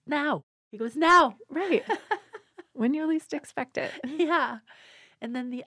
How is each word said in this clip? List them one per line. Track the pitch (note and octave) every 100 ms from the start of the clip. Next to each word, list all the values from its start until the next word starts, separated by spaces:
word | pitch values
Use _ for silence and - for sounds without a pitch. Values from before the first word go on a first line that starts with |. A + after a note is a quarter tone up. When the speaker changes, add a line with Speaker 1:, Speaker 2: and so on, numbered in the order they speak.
| -
Speaker 1:
"Now!" | D4 D4 F3+ - _ _
He | G#3
goes, | A3+ D4+
"Now!" | E4 F4+ C4+ - -
Speaker 2:
Right. | C#4+ G4 C#4 -
Speaker 1:
<laughs> | G4+ - G#4 - - - - - C#4
Speaker 2:
When | A#3
you | D4+ D#4
least | D#4+ -
expect | C#4+ - - B3+ -
it. | - -
Speaker 1:
Yeah. | B3+ D#4 E4 E4 A#3+ A3+ - - - - - _
And | A#3
then | B3 B3
the | B3